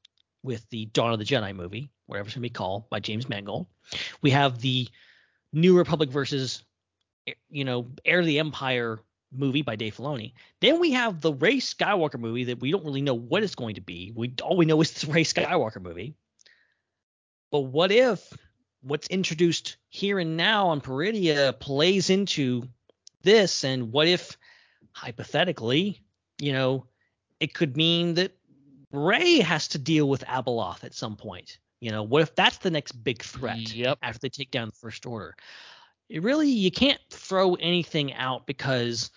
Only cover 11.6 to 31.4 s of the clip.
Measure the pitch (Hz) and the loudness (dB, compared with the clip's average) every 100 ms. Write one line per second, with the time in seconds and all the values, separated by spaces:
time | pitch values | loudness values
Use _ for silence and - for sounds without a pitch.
11.6 | - - 180 202 151 123 113 120 123 120 | 0 -2 0 2 0 -2 -4 -4 -4 -4
12.6 | 131 190 151 139 143 117 120 180 208 - | -2 -2 -2 -2 0 -2 0 0 0 -4
13.6 | 117 101 95 87 92 117 123 127 - 185 | -8 -8 -10 -12 -10 -6 -6 -6 -2 4
14.6 | 160 156 165 - 151 160 156 - - 175 | 4 4 2 -2 -2 0 2 0 0 0
15.6 | 113 104 90 85 120 - _ _ _ _ | -2 -6 -12 -12 -12 -14 _ _ _ _
16.6 | _ _ _ _ _ _ _ _ - 147 | _ _ _ _ _ _ _ _ -4 -4
17.6 | 131 143 190 220 254 185 - - _ _ | -2 2 4 6 4 2 -6 -20 _ _
18.6 | _ _ 131 151 - 185 180 160 175 151 | _ _ -8 -6 -4 -2 -2 2 2 2
19.6 | - - _ - 202 196 160 160 190 214 | -4 -16 _ -6 -2 -2 -2 0 2 4
20.6 | 185 147 135 131 185 226 170 143 135 - | 2 0 -2 -4 -2 2 2 4 2 0
21.6 | 143 139 175 196 - 190 202 - 131 123 | -4 2 4 4 4 2 2 0 0 -2
22.6 | 127 - _ _ - _ 180 220 180 - | -4 -14 _ _ -20 _ 6 6 6 0
23.6 | 135 131 117 131 165 254 - - _ - | -2 -2 0 2 4 2 -2 -20 _ -20
24.6 | _ _ _ - 127 - 107 147 180 - | _ _ _ -16 -14 -12 -4 0 0 0
25.6 | 113 143 202 - _ _ _ - 143 131 | 0 0 0 -4 _ _ _ -8 -2 0
26.6 | 131 131 - _ _ _ _ - 156 - | 0 0 -6 _ _ _ _ -6 -4 -2
27.6 | 156 127 165 170 170 170 190 _ _ _ | -2 2 2 2 0 0 -2 _ _ _
28.6 | _ - - 143 156 240 349 330 170 156 | _ -20 -10 -2 2 4 6 4 4 0
29.6 | - 156 135 156 143 135 - 127 127 117 | -2 -6 0 2 2 0 -2 -6 -2 -4
30.6 | 92 87 - - 120 104 110 90 | -4 -8 -14 -10 -10 -10 -12 -14